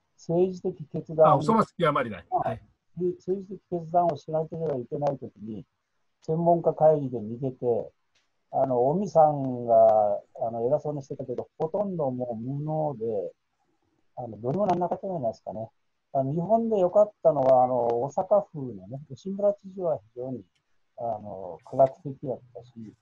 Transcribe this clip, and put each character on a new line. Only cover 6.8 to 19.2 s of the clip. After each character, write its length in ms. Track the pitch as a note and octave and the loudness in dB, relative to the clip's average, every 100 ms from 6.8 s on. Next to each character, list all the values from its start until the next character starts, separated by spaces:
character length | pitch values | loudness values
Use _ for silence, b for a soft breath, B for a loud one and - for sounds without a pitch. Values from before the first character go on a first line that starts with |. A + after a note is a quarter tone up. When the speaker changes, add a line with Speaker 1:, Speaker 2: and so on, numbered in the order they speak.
| D#3 D#3 | 6 6
Speaker 1:
議 100 | C3+ | 0
で 80 | A#2+ | -6
逃 220 | G#2+ A#2+ | -8 -6
げ 100 | C3+ | -6
て、 420 | B2+ B2 A2 - - _ _ _ _ _ | -4 0 0 -2 -14 _ _ _ _ _
あ 140 | C#3 C3+ | -2 0
の、 220 | B2 B2+ | 2 2
尾 80 | F3 | 2
身 120 | G3+ | 2
さ 160 | D#3+ D#3 | 6 6
ん 360 | D3 C3 B2 | 4 -2 -4
が、 560 | A#2+ A2+ A2 G#2+ G#2 G2+ - - | 4 6 8 6 4 0 -6 -8
あ 80 | A#2+ | -6
の、 160 | A#2 A#2 | -2 0
偉 140 | D3 | 0
そ 100 | D3 | -2
う 60 | D3 | -6
に 60 | |
し 20 | C#3 | -8
て 80 | |
た 100 | C#3+ | -10
け 120 | B2+ A2+ | -8 -8
ど、 120 | - _ | -10 _
ほ 120 | D#3 | -4
と 160 | G3 | -2
ん 120 | G3+ F3 | -4 -2
ど 140 | C#3 | -2
も 160 | B2 B2 | -2 -6
う 40 | A2 | -6
無 240 | B2 C#3+ | -6 -6
能 360 | D3+ D#3 D3+ B2+ | -4 -2 -4 -4
で、 80 | A2+ G#2 F2 - _ _ _ _ _ _ _ - | -4 -4 -6 -10 _ _ _ _ _ _ _ -14
あ 100 | B2 | -12
の、 140 | G#2+ | -8
ど 80 | A#2+ | -4
う 40 | |
に 60 | F3 | -2
も 80 | G3+ | 0
な 80 | |
ん 40 | F3 | 0
な 80 | F3 | -2
か 80 | F#3 | -4
っ 40 | |
た 60 | G3 | -6
ん 40 | |
じ 60 | F3 | -4
ゃ 40 | |
な 80 | A#2 | -4
い 20 | |
で 40 | |
す 100 | - | -6
か 80 | - | -10
ね。 180 | F#2+ A2+ _ _ _ _ | -12 -12 _ _ _ _
あ 120 | C3+ | -4
の、 100 | C3+ | -2
日 60 | D#3+ | -2
本 280 | F3 A3+ A3+ | 0 0 2
で 120 | G#3+ | 2
良 100 | F3+ | 2
か 140 | G#3 | 4
っ 80 | G#3 - | 2 4
た 100 | E3 | 2
の 100 | D3 | 4
は、 200 | C3 B2+ | 4 6
あ 40 | B2+ | 4
の、 340 | B2+ A#2 A#2+ | 2 0 0
大 80 | C3+ | -2
阪 360 | E3 F#3 G#3 G3+ | -4 2 2 2
府 220 | D3+ C3 | -6 -10
の 140 | G2+ F#2 | -10 -14
ね、 120 | C3+ D3+ | -14 -14
吉 220 | C3 | -14